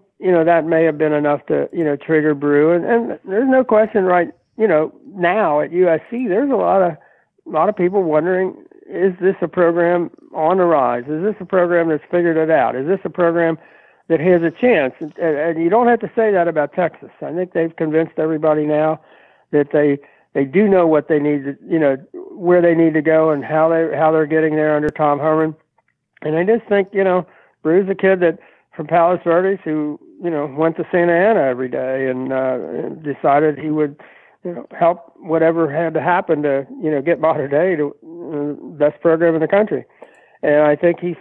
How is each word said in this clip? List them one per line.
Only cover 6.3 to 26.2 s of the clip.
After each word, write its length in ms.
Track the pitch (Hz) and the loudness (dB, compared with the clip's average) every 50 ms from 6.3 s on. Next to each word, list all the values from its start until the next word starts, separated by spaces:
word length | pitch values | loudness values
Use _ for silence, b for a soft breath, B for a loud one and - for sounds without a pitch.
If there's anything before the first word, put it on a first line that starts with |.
| 180 220 285 277 | -2 0 0 0
a 60 | 254 | 0
lot 260 | 196 180 175 185 196 | 0 0 2 2 2
of, 100 | 185 170 | 2 0
a 580 | 156 - _ _ _ _ _ _ _ _ _ 311 | -2 -6 _ _ _ _ _ _ _ _ _ -6
lot 180 | - 151 170 208 | -2 0 0 0
of 80 | 202 | 0
people 260 | - 175 180 196 202 | 0 -2 0 0 0
wondering: 520 | 180 156 151 151 165 185 185 185 190 185 - - - _ - - _ - | 0 2 0 0 0 0 0 0 -2 -4 -6 -10 -20 _ -20 -20 _ -12
Is 260 | - 170 185 190 180 - | -4 -2 -2 -2 0 0
this 160 | 175 196 190 - | -2 -2 0 -2
a 80 | 180 156 | -6 -4
program 600 | - 185 175 170 170 175 170 170 175 175 170 - - _ - _ - | 0 0 2 2 2 2 2 2 0 0 -2 -6 -8 _ -20 _ -6
on 240 | 165 156 165 190 190 | -2 0 0 2 2
the 60 | 180 | 2
rise? 400 | 170 160 143 127 120 120 120 120 143 | 2 2 2 2 0 -2 -4 -6 -6
Is 140 | 151 156 | -6 -4
this 120 | 185 214 208 - | -4 -6 -6 -6
a 60 | 185 | -8
program 420 | - 190 185 175 170 175 170 165 165 | -2 0 0 2 2 2 0 2 0
that's 160 | 156 147 - _ | -2 -4 -4 _
figured 260 | 180 175 175 170 160 | -2 0 0 0 0
it 140 | 160 160 160 | 0 0 2
out? 260 | 160 143 120 117 117 | 2 2 2 0 -2
Is 100 | 131 135 | -4 -2
this 140 | 165 196 185 - | -4 -4 -4 -4
a 60 | 170 | -8
program 460 | - 185 175 170 165 170 165 165 160 b b b b b b b b b b - | -2 0 0 0 2 0 0 0 -2 b b b b b b b b b b -2
that 120 | 165 143 | -2 0
has 220 | 156 185 180 170 | 2 2 2 2
a 80 | 170 165 | 2 -2
chance? 420 | 160 - 240 254 226 156 135 131 - - | -2 0 0 2 2 2 0 -2 -4 -8
And, 160 | 165 147 - - | -12 -14 -8 -4
and 440 | 175 165 147 143 156 170 165 165 | -4 -2 -2 -2 -2 -2 -2 -2
you 80 | 165 170 | 0 2
don't 160 | 208 240 240 | 2 2 4
have 140 | 240 240 226 | 2 2 0
to 100 | 214 165 - | -2 -4 -2
say 160 | 233 220 214 | -2 0 2
that 140 | 202 180 170 | 2 2 0
about 280 | 170 160 156 147 143 - | 0 0 -2 -4 -2 -2
Texas. 360 | 190 175 156 - - 131 117 - _ | -4 -4 -4 -6 -10 -20 -20 -18 _
I 100 | 151 135 | -12 -8
think 200 | 156 180 180 180 | -6 -6 -6 -4
they've 220 | - 170 165 165 165 | -4 -4 -4 -4 -4
convinced 440 | - 165 156 151 160 165 - - 165 | -6 -4 -2 0 -2 -2 -2 -4 -4
everybody 480 | 156 160 160 151 160 156 151 151 151 | -4 -2 -2 0 0 0 0 0 0
now 340 | 151 151 151 156 156 160 156 b b b b b b b b b _ | 0 0 0 0 0 -2 -4 b b b b b b b b b _
that 180 | 151 147 143 143 | -2 0 0 0
they, 260 | - 147 147 143 139 139 b b b b b b - | 0 2 2 2 0 -2 b b b b b b -4
they 100 | 139 139 | -4 -4
do 240 | 135 139 190 220 196 | 0 2 2 4 4
know 180 | 190 185 170 | 4 4 4
what 220 | 160 156 147 143 - | 4 2 2 2 0
they 100 | 160 147 | 0 0
need 260 | 143 147 147 143 135 | 0 0 -2 -2 -4
to, 120 | 139 - - - | -8 -10 -10 -6
you 120 | 180 180 160 | -4 -2 2
know, 180 | 151 139 135 135 - _ | 2 2 0 -2 -6 _
where 480 | - - - - - 220 175 175 175 180 | -18 -18 -18 -18 -14 -6 0 2 4 4
they 140 | 170 175 160 | 4 4 4
need 180 | 165 165 160 156 | 4 2 2 2
to 80 | 156 | 0
go 280 | 143 160 160 160 160 160 | 0 2 2 2 2 2
and 140 | 151 143 120 | 0 -2 -4
how 240 | - 156 156 160 165 | -2 0 0 2 2
they, 260 | 165 165 165 160 143 | 2 0 0 -2 -2
how 160 | 143 160 156 | 0 0 2
they're 140 | 160 160 156 | 2 2 0
getting 300 | 147 160 160 156 156 151 | 0 0 0 0 0 0
there 200 | 156 151 151 151 | 0 0 0 0
under 140 | 147 151 151 | 0 -2 -4
Tom 280 | - - 151 147 147 135 | -2 0 0 0 0 0
Herman. 360 | 147 160 156 160 160 160 156 - _ _ _ _ _ _ _ _ _ _ _ _ | 0 0 0 0 0 -2 -4 -10 _ _ _ _ _ _ _ _ _ _ _ _